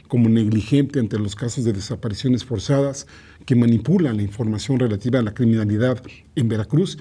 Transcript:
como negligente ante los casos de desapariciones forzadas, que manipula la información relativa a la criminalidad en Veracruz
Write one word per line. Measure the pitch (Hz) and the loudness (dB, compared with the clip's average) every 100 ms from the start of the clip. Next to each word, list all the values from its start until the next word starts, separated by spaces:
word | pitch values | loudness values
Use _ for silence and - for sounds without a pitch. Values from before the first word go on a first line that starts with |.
| - | -2
como | 123 113 | 2 4
negligente | 113 107 110 - 143 139 143 | 4 2 0 2 2 2 0
ante | 107 110 | -2 -2
los | 101 101 | -4 -6
casos | 120 135 | -6 -2
de | 117 | -2
desapariciones | 98 - - 113 101 135 123 | -2 -6 -8 -6 -4 -2 -2
forzadas, | - 107 - 139 139 135 - - - - - | -2 -4 0 0 0 -4 -14 -20 -20 -10 0
que | |
manipula | 120 117 113 120 190 143 | 4 4 2 2 2 2
la | 107 | 0
información | 101 101 110 104 - 131 | -4 -4 -4 -4 -2 0
relativa | 123 98 123 127 | 0 -2 0 0
a | |
la | 107 | 0
criminalidad | 107 117 113 104 107 127 123 - - - | 0 2 2 2 0 0 -2 -8 -20 -8
en | - 117 | -2 -2
Veracruz | 110 107 147 190 - | -2 0 0 0 -6